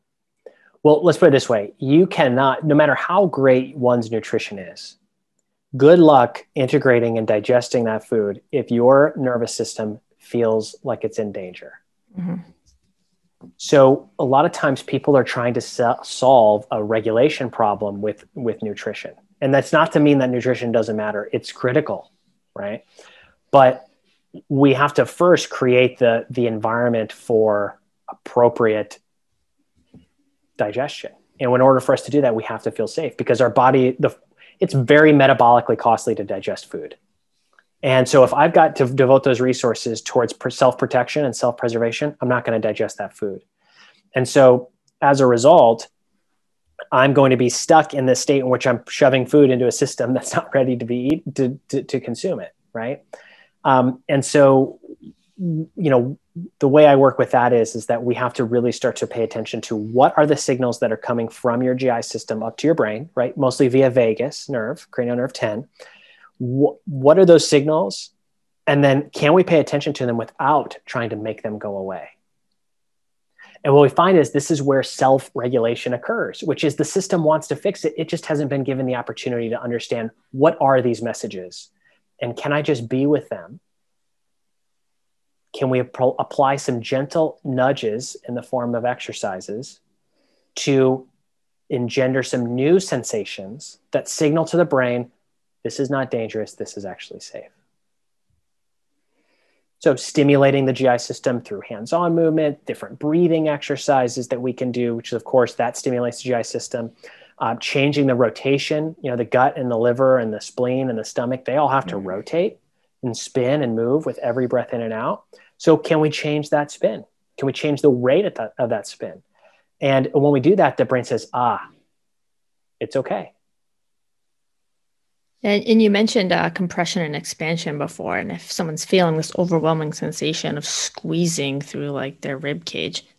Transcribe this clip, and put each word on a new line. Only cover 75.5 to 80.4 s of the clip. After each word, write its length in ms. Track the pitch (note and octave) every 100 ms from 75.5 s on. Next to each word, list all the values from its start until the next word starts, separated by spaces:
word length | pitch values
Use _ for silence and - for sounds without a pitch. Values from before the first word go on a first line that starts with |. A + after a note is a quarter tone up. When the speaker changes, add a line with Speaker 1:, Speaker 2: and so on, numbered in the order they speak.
| B2+ A2+ A#2 B2
Speaker 1:
occurs, 520 | B2 - A3+ B2 -
which 180 | F3+ C3
is 140 | D#3 C#3+
the 80 |
system 400 | D3 G3 F#3 F3+
wants 240 | D#3 D#3 -
to 80 | C#3+
fix 280 | G3+ G3
it. 80 | D#3+ -
It 120 | D#3+
just 180 | E3 -
hasn't 240 | D3 C#3+
been 120 | C#3
given 240 | C3+ C3 B2+
the 80 |
opportunity 540 | B2 A#2+ A2+ B2+ A#2+ A#2
to 120 | A2+
understand 520 | A#2+ A#2 - A#2+ A2+ - _
what 260 | C3+